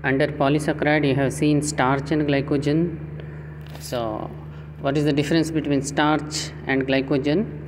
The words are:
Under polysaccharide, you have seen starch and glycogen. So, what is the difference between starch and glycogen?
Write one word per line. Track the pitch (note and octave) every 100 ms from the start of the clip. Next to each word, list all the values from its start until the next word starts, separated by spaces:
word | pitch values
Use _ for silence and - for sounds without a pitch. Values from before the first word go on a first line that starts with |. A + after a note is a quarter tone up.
Under | C#3 C3+ D3
polysaccharide, | D3 C#3 D3+ D3+ D3+ D3 D3+ D3
you | C3
have | C#3
seen | D3+ D3+ D3
starch | D3 - C3 C#3 D3
and | D#3+ D3
glycogen. | C#3 C#3 C#3+ C#3+ D3+ E3+ - - - - - - - - -
So, | - B2 A2+ G#2+ - - - - - -
what | C#3 D3
is | D3
the |
difference | D3 D3 E3 D#3
between | D#3 C#3+ C#3
starch | C3+ - D3+ D3+ - - - - -
and | C3+ C3+
glycogen? | C3+ C3 D3 D3 D#3 A3+ -